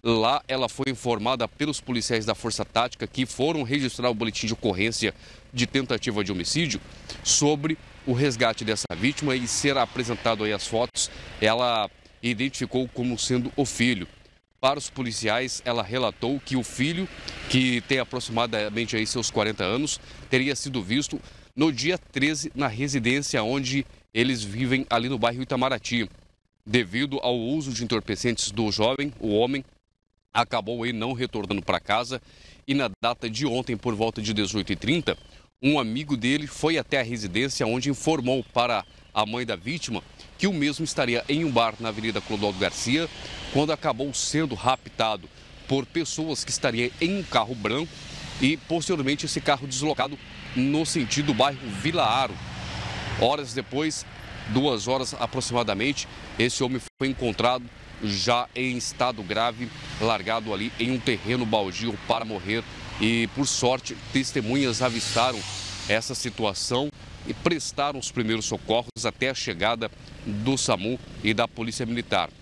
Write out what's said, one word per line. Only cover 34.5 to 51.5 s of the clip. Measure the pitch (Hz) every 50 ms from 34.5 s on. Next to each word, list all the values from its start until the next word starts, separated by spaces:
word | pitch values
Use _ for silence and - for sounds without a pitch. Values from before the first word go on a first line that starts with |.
| 95 107 92 -
e | 101
trinta, | 80 - 107 151 175 - - 180 - - - - - - _ _ _
um | - 269 302 147
amigo | 123 110 110 131 156 143 147 123
dele | 107 123 139 151 151
foi | 139 - - - 156 165
até | 147 120 - 143 135
a |
residência | 123 113 123 113 104 98 87 107 127 139 127 - 131
onde | 113 117 127 123 143
informou | 139 - - 156 160 147 120 127 131 135 117 -
para | - 123 120 120 120 101 90 - - - - - -
a | 107 107
mãe | 104 110 123 123
da | 110 107
vítima | 90 87 117 160 170 - - 113 87 - - - - - - -
que | - -
o | 202
mesmo | 190 156 143 147 143 - 165
estaria | 143 - - 139 120 120 117 - -
em | 143 151 165
um | 151
bar | 127 120 117 113 107 104
na | 113 113
Avenida | 104 107 110 117 104 104
Clodoaldo | - - 110 104 104 104 98 92
Garcia, | 101 90 - - - 117 127 156 170 151 - - - - - - - - -
quando | 139 151 151
acabou | 156 - - 156 123 113 139 143
sendo | 127 - - - - 147 160 143 117
raptado | 95 90 123 131 - - 113 - - 113 110 107 98 82 - - - - - - - -
por | - 135 135 123
pessoas | - - 170 160 - - - 156 160 143 - -
que | -
estariam | - - - 135 113 117 120 120 - -
em | 165 170 196 202
um |
carro | 170 - - 123 110 110 127
branco | 117 101 104 120 139 165 156 - - - - - - - - - -
e, | 135 131 165 -
posteriormente, | - - 160 170 147 - 185 156 135 135 147 147 -
esse | 151 - 151
carro | - - 143 127 135
deslocado | 139 131 127 143 156 143 - 123 135 139 135 - - - - - - -
no | 127 127 139 143 151 160
sentido | 151 - 165 127 107 - 139 147 143
bairro | 131 110 127 143